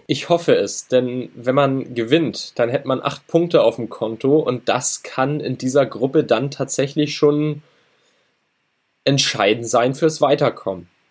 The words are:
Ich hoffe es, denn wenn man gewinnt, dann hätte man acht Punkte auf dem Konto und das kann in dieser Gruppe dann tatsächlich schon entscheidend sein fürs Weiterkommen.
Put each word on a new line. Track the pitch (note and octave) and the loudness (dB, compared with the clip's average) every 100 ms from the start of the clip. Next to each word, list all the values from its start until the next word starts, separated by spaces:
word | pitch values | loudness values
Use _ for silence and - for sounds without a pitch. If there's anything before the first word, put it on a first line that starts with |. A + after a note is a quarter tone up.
| - | -2
Ich | - - | -4 2
hoffe | E3+ D#3+ F#2+ | 2 4 2
es, | G2+ - - | 2 -6 0
denn | B2+ B2+ B2+ A#2+ - | 0 0 -4 -8 -6
wenn | A#2+ | 0
man | C3+ C#3 C3+ - | 2 2 0 -4
gewinnt, | A#2+ A2+ E3 C3+ - - - | -4 2 2 2 -4 -10 -2
dann | A#2 | 0
hätte | C3+ C3 | 0 -2
man | C3 | -2
acht | C#3 - - | -2 -6 -2
Punkte | E3 E3+ E3 | 0 4 4
auf | A2+ - | 4 0
dem | A2+ | -10
Konto | - A2+ A2+ C3+ D3+ | -6 -6 -2 2 2
und | - B2+ - | 2 -4 -2
das | A#2 - - | -2 -2 -6
kann | - - C3+ D3+ | -8 -4 -2 -2
in | - C3 | -4 -4
dieser | B2+ C#3 C3 | 0 0 0
Gruppe | G#2 C3 D#3 | -2 0 0
dann | - A2+ C#3 | 2 0 0
tatsächlich | - C3 - C#3+ D#3 D3+ - | -6 -6 -2 -2 -2 -4 2
schon | D3 D3 D3+ D3+ _ _ _ _ _ _ _ _ _ _ _ _ _ _ | 2 2 -2 -4 _ _ _ _ _ _ _ _ _ _ _ _ _ _
entscheidend | C#3 C#3 - G#2+ G2+ A#2 A#2 | 0 0 0 2 2 2 0
sein | A#2+ B2 | 0 0
fürs | C#3 D#3+ D#3 | 2 0 2
Weiterkommen. | C#3 D3 C3+ - F#2+ F#2 F2 _ _ | 2 2 0 -2 -8 -8 -12 _ _